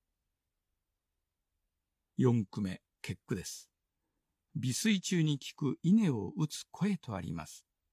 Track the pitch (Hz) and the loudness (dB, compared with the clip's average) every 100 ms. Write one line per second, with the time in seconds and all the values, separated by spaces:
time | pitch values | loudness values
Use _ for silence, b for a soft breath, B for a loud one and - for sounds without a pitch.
0 | _ _ _ _ _ _ _ _ _ _ | _ _ _ _ _ _ _ _ _ _
1 | _ _ _ _ _ _ _ _ _ _ | _ _ _ _ _ _ _ _ _ _
2 | _ - 127 120 98 - 95 - _ _ | _ 2 4 4 2 -4 -4 -6 _ _
3 | - 95 - 104 - - - _ _ _ | -10 -10 -6 -6 -6 -14 -18 _ _ _
4 | _ _ _ _ _ 156 127 120 220 196 | _ _ _ _ _ -4 -2 0 2 2
5 | - 180 156 143 - - - - 165 220 | 2 2 2 0 -6 -6 -4 0 4 4
6 | 185 117 95 285 151 - - - 196 190 | 4 0 -4 -2 -4 -4 -12 -4 -2 -2
7 | - 95 85 82 76 - _ _ _ | -4 -6 -6 -8 -8 -16 _ _ _